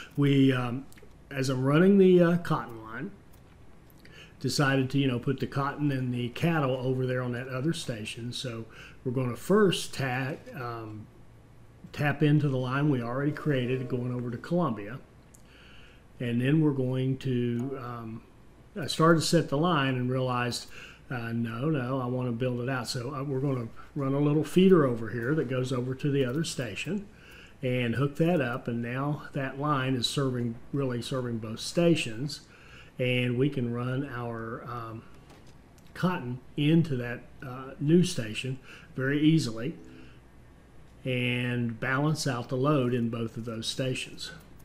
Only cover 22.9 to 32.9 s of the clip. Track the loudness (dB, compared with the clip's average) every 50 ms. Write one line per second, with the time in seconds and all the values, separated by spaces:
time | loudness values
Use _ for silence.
22.9 | -6 -6 -6 -6 -6 -6 -4 -4 -2 -2 0 0 -2 -2 -4 -6 -10 -12 -14 -10
23.9 | -6 -4 -2 0 2 2 2 4 4 2 2 4 6 8 8 10 10 8 8 6
24.9 | 2 0 -4 -4 -4 -2 -2 0 0 0 0 0 0 -2 -2 0 -2 -2 -2 -2
25.9 | -4 -2 0 2 2 2 2 0 0 -2 -2 -4 -4 -6 -6 -6 -6 -6 -6 -4
26.9 | -4 -4 -6 -8 -16 -20 -20 -20 -20 -20 -20 -20 -12 -6 -4 -2 0 0 0 0
27.9 | 0 0 0 0 2 2 2 4 4 2 2 0 -2 -4 -4 -4 -4 -4 -4 -4
28.9 | -4 -2 -2 -2 -4 -4 -6 -8 -6 -4 -4 -4 -4 -2 -2 0 0 2 2 0
29.9 | 0 0 0 -2 0 0 0 0 0 -2 -2 -4 -4 -8 -8 -6 -4 -2 -2 -2
30.9 | -2 -4 -4 -4 -4 -4 -4 -4 -4 -6 -6 -8 -8 -8 -8 -2 2 4 6 6
31.9 | 6 4 2 -2 -4 -6 -6 -6 -8 -10 -14 -18 -20 -20 -20 -20 -20 -20 -20 -12